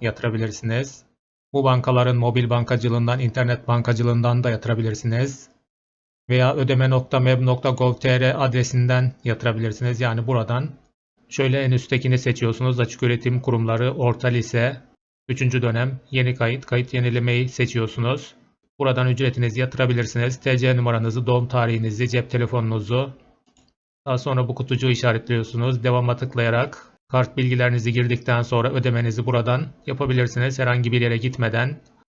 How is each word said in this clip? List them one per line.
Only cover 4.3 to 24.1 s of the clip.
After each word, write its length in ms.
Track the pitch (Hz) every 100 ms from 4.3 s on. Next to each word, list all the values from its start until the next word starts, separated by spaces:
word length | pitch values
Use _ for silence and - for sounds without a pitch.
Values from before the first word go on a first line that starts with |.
| 120
da 60 | 123
yatırabilirsiniz. 960 | 110 117 113 113 104 117 113 139 131 - _ _ _ _ _ _ _ -
Veya 260 | 127 127
ödeme 360 | 147 123 127 131
nokta 300 | 131 127 135
meb 220 | 127 127
nokta 280 | 127 127 135
gov 240 | 123 127
T 260 | 117 131 127
R 140 | 131
adresinden 800 | 143 135 123 123 127 123 127 127 -
yatırabilirsiniz. 760 | 123 110 120 110 113 107 123 117
Yani 260 | 123 113 117
buradan 440 | 123 107 120 156 - _ _ _ _ _
şöyle 320 | - 135 139
en 100 | 131
üsttekini 480 | 127 - 127 127 127
seçiyorsunuz. 640 | 127 120 117 113 127 123
Açık 220 | 117 -
Öğretim 380 | 123 120 127 123
Kurumları, 540 | 131 117 113 113 123
Orta 340 | 143 123 117 127
Lise, 520 | 120 110 120 120 135 - _ _ _ -
üçüncü 340 | 135 127 131
dönem, 380 | 120 113 127 131 -
yeni 240 | 131 127
kayıt, 320 | 127 117 131 -
kayıt 280 | 123 123
yenilemeyi 540 | 127 123 120 120 120 127
seçiyorsunuz. 840 | - 123 120 110 - 117 143 - - _ _ _ -
Buradan 300 | 135 127 127
ücretinizi 520 | 123 131 123 120 110
yatırabilirsiniz. 800 | 127 131 127 120 120 120 123 127
T 180 | 135 127
C 180 | 127 120
numaranızı, 500 | 120 117 113 113 123
doğum 220 | 123 120
tarihinizi, 600 | 127 117 113 113 104 123
cep 220 | 123 117
telefonunuzu, 800 | 120 120 123 113 113 101 123 139 131 _ _ _ _ _ _ _ _
daha 120 | -